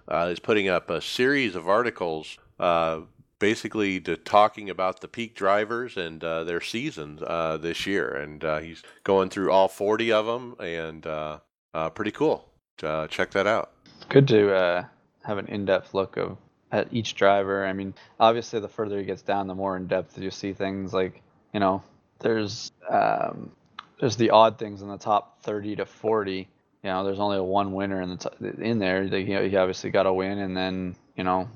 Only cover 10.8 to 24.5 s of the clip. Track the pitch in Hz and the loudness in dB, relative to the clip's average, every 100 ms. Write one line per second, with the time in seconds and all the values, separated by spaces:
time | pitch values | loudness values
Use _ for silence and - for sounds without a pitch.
10.8 | 80 80 80 78 78 76 _ _ _ - | -8 -10 -8 -6 -6 -10 _ _ _ -6
11.8 | 80 - 104 - 151 123 - _ _ - | -4 -4 -4 0 0 0 -4 _ _ -8
12.8 | 78 78 78 - 92 101 98 107 - _ | -4 -4 -4 -2 -2 0 2 2 -2 _
13.8 | - - - 139 139 110 101 95 90 87 | -20 -16 2 6 8 6 6 4 4 2
14.8 | 87 _ _ _ - 101 - 107 98 92 | -4 _ _ _ -8 -6 -6 -4 0 0
15.8 | - 98 95 - 92 95 _ _ _ 107 | 0 -4 -2 -4 -6 -6 _ _ _ -2
16.8 | - 123 110 - 98 101 98 98 98 95 | 0 -2 -4 2 4 4 2 -2 -2 -4
17.8 | 98 - - - 113 117 113 117 101 - | -6 -10 -12 4 4 4 0 -6 -6 -6
18.8 | 104 101 98 92 - 101 95 92 98 92 | -4 -4 -4 -6 -2 -2 -2 -4 -4 -4
19.8 | 90 92 85 - 95 - 101 95 95 98 | -2 -2 -2 -8 -8 -6 -6 -4 -4 -4
20.8 | 95 92 92 - _ _ _ 107 98 95 | -2 -2 -2 -4 _ _ _ 0 2 2
21.8 | - _ _ - 120 113 104 113 - - | -4 _ _ -4 0 0 -2 -6 -12 -14
22.8 | - 104 101 53 - - - - _ - | -2 2 2 2 -2 -6 -14 -18 _ -20
23.8 | - - 135 107 110 110 110 | -20 -4 -2 2 6 8 6